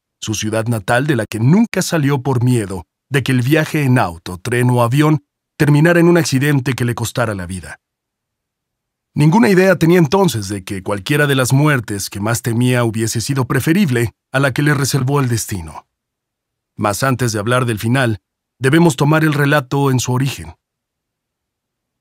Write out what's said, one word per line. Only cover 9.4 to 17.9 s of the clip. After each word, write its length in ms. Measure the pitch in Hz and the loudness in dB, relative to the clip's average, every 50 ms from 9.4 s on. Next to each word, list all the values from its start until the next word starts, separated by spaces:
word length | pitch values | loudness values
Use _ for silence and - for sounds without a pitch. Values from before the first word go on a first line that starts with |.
| 240 214 | 4 4
idea 280 | 190 180 185 190 180 | 4 4 4 4 2
tenía 200 | - 165 160 180 | 2 4 4 4
entonces 500 | 180 165 123 190 196 196 160 120 107 98 | 4 4 4 2 2 2 0 0 -4 -6
de 160 | 92 104 98 95 | -6 -8 -10 -8
que 200 | - 101 95 87 | -8 -10 -8 -6
cualquiera 420 | 107 104 101 95 - 147 151 147 | -6 -6 -6 -4 -4 0 0 2
de 100 | 139 139 | 2 2
las 160 | 131 127 - | 0 2 2
muertes 580 | 135 139 147 151 143 123 - - 104 98 - - | 2 2 2 2 0 0 -2 -6 -8 -8 -8 -10
que 100 | - 101 | -8 -6
más 220 | 101 110 117 - | -4 -4 -4 -4
temía 420 | - 120 107 117 123 127 127 123 120 | -4 -4 -2 0 0 2 2 2 0
hubiese 380 | 113 104 110 113 110 - 117 | 0 -2 -2 -4 -4 -4 -6
sido 240 | - - 139 135 123 | -4 -4 -2 -4 -2
preferible 680 | - 139 135 - - 165 208 202 135 123 117 117 104 _ _ _ _ | -2 -2 -2 0 2 2 2 2 2 0 -2 -2 -4 _ _ _ _
a 80 | - 135 | -2 0
la 140 | 143 135 123 | 0 0 0
que 80 | - | 0
le 120 | 143 147 147 | 0 0 0
reservó 460 | 135 135 117 - 139 131 131 143 143 | 0 0 -2 -2 -2 -2 0 0 0
el 80 | 131 | 0
destino. 600 | 120 120 107 - - 104 92 82 80 73 - _ _ _ _ _ _ _ _ _ _ _ _ _ _ _ _ _ _ _ | 0 -2 -4 -4 -6 -8 -10 -10 -12 -16 -18 _ _ _ _ _ _ _ _ _ _ _ _ _ _ _ _ _ _ _
Mas 260 | - 104 104 98 - 135 | -4 -2 -2 -2 0 -2
antes 280 | 135 127 117 127 117 | -2 -2 -2 -2 -4
de 80 | 107 107 | -4 -4
hablar 260 | 98 120 123 127 127 | -2 0 0 0 0
del 140 | 120 110 98 | -2 -4 -4
final, 400 | 110 113 | -2 -2